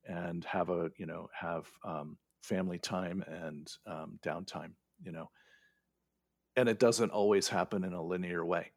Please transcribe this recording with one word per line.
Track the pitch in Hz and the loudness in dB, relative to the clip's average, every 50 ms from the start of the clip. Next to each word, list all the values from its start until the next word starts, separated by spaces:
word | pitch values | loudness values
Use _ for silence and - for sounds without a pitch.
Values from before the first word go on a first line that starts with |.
| _ - | _ -6
and | 95 85 87 87 85 85 85 | -6 -4 -4 -4 -4 -4 -6
have | - - 95 87 90 | -2 2 2 2 2
a, | 90 87 85 80 - | 2 2 0 -2 -2
you | - 92 | -6 -8
know, | 80 80 85 87 - - | -8 -8 -8 -10 -10 -10
have, | - 87 85 85 80 78 - - - - | -8 -6 -4 -4 -4 -6 -8 -16 -14 -10
um, | 78 80 78 76 76 76 - _ _ _ _ - | -6 -6 -6 -6 -8 -12 -16 _ _ _ _ -6
family | - 110 92 92 92 87 85 | -2 0 0 0 0 -2 -4
time | - - 107 92 92 87 90 95 - | -6 -4 -2 -2 -2 -2 -4 -4 -6
and, | - 78 82 85 80 78 73 73 - - - _ | -6 -8 -8 -8 -8 -8 -10 -12 -14 -16 -16 _
um, | 104 85 78 78 80 82 82 - | -10 -10 -10 -10 -12 -12 -8 -6
downtime, | 85 76 85 92 - - - 78 82 - _ _ _ _ _ 185 | -4 -4 -4 -6 -8 -10 -10 -10 -10 -16 _ _ _ _ _ -14
you | 92 | -10
know. | 82 80 80 - _ _ _ _ - - _ _ _ _ _ _ _ _ _ _ _ _ _ _ _ _ _ _ _ | -10 -10 -10 -12 _ _ _ _ -20 -20 _ _ _ _ _ _ _ _ _ _ _ _ _ _ _ _ _ _ _
And | 127 127 117 | 4 4 4
it | 110 104 | 6 6
doesn't | 127 117 113 - 117 101 | 6 6 8 6 2 2
always | - 107 101 104 104 98 92 - | 4 4 6 8 8 6 6 4
happen | - 95 87 - - 98 92 | 2 2 0 2 0 -2 -2
in | 92 87 | -2 -4
a | 87 82 | -4 -2
linear | 85 90 90 90 87 87 85 82 | -2 -2 -2 -2 -2 -2 0 0
way. | 82 90 85 82 - _ | 2 0 0 0 -4 _